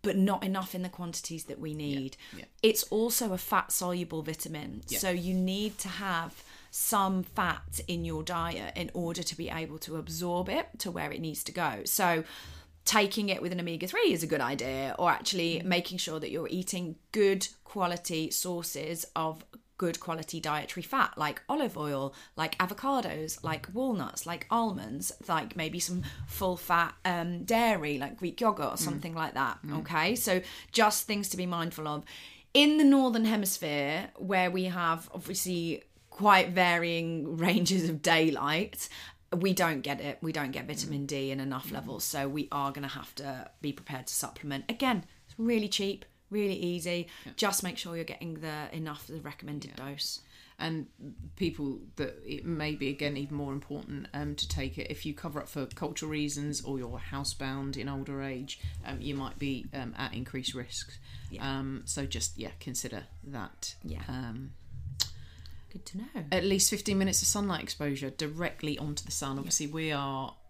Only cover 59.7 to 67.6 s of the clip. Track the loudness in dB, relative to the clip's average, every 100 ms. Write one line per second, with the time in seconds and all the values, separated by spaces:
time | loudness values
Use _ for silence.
59.7 | -8 -8 -6 -6 -6 -6 -4 -4 -6 -8
60.7 | -8 -10 -14 -14 -12 -10 -6 -4 -2 -4
61.7 | -6 -4 -4 -2 -2 -2 -4 -8 -8 -6
62.7 | -6 -6 -8 -10 -14 -10 -8 -8 -8 -10
63.7 | -8 -8 -8 -6 -6 -6 -8 -10 -12 -12
64.7 | -8 -8 -4 -4 -4 -12 -12 -12 -12 -12
65.7 | -14 -10 -10 -8 -8 0 2 4 4 4
66.7 | 2 0 2 4 4 2 2 0 -2